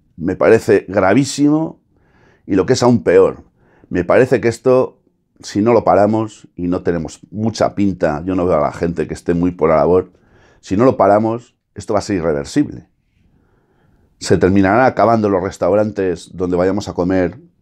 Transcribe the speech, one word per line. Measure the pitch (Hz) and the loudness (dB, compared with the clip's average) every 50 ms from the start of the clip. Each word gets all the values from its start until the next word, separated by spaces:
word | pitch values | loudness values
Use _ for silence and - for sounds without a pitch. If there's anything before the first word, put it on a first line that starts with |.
| _ _ _ | _ _ _
me | - 80 90 92 - | -8 -6 -6 -2 0
parece | - 85 110 113 - - 107 95 - - | 4 4 4 4 4 2 2 2 0 -2
gravísimo | 92 101 92 92 104 127 143 131 - - 147 147 151 156 160 - - _ _ _ _ _ _ _ _ _ _ _ _ _ _ | -2 0 2 2 2 2 0 -2 -2 0 0 2 2 0 -2 -6 -10 _ _ _ _ _ _ _ _ _ _ _ _ _ _
y | - 98 | -4 -2
lo | 95 92 | 0 0
que | 92 98 | 0 0
es | - | 2
aún | 123 123 123 107 80 | 2 2 2 2 2
peor, | - 87 95 92 76 64 - - _ _ _ _ _ _ _ _ - | 2 4 4 4 4 0 -4 -14 _ _ _ _ _ _ _ _ -8
me | 90 92 87 | -4 -4 0
parece | - 87 107 127 127 139 110 | 2 4 4 4 2 2 0
que | 90 117 | 0 -2
esto, | 113 - - 131 127 131 120 - - _ _ _ _ _ _ _ _ _ | -4 -2 0 2 2 2 0 -2 -6 _ _ _ _ _ _ _ _ _
si | - - - 104 | -16 -8 -4 -2
no | 104 117 120 | 0 2 2
lo | 110 95 | 2 4
paramos | 85 85 95 104 104 110 110 110 107 - - - - _ | 4 4 4 4 2 2 0 -4 -6 -10 -16 -20 -20 _
y | - 87 90 | -8 -4 -4
no | 90 90 | -4 -4
tenemos | - 92 85 85 78 - - - - - | -2 -4 -4 -4 -4 -10 -14 -18 -20 -16
mucha | - 101 107 113 110 - - - - | -10 -6 -6 -4 -2 -2 -2 -2 -2
pinta, | - 101 98 92 87 87 80 78 73 82 | -2 -2 -2 -2 -2 -2 -4 -4 -4 -6
yo | 92 92 | -6 -4
no | 92 87 | -2 -2
veo | 90 87 76 | 0 0 0
a | |
la | 71 69 | -2 -2
gente | - - 87 85 82 82 80 | -4 -4 -6 -4 -4 -4 -6
que | 76 80 | -8 -10
esté | - - - 87 | -8 -4 -4 -2
muy | 85 87 90 | -2 -2 -2
por | 90 87 78 80 | -2 -2 0 0
la | 80 | 2
labor, | 76 71 80 90 92 - - _ _ _ _ _ _ _ _ _ _ | 2 2 2 2 0 0 -4 _ _ _ _ _ _ _ _ _ _
si | - - 98 98 | -12 -6 -2 0
no | 123 | 0
lo | 135 110 | 0 0
paramos, | - 101 98 101 107 110 110 113 117 117 _ _ _ _ _ _ | 2 2 2 2 2 0 -2 -4 -6 -10 _ _ _ _ _ _
esto | - - - 110 | -14 -8 -6 -4
va | 101 | -4
a | - | -4
ser | - 101 | -4 -4
irreversible. | 90 80 85 76 71 73 - - 143 147 - - 60 - _ _ _ _ _ _ _ _ _ _ _ _ _ _ _ _ _ _ _ _ _ _ _ _ _ _ - | -4 -2 -2 -4 -4 -6 -6 -4 -4 -4 -4 -6 -16 -20 _ _ _ _ _ _ _ _ _ _ _ _ _ _ _ _ _ _ _ _ _ _ _ _ _ _ -8
Se | - - 101 87 | -2 0 0 2
terminarán | 98 90 95 101 95 95 101 120 131 | 2 2 4 4 4 4 4 2 2
acabando | 123 - - 101 110 117 113 107 104 | 2 2 2 2 2 2 2 0 0
los | 98 92 87 | 0 -2 -2
restaurantes | 98 92 - 95 87 95 104 107 107 95 - 95 92 87 82 - - - | -4 -6 -4 -2 0 0 0 0 -2 -2 -4 -4 -4 -4 -6 -10 -14 -10
donde | 85 92 90 90 | -8 -6 -2 -2
vayamos | 87 90 95 95 104 98 92 | 0 0 0 -2 -4 -6 -6
a | - | -4
comer | - 87 90 92 92 90 85 87 - - - _ _ | -4 -2 0 0 0 -2 -2 -4 -8 -20 -20 _ _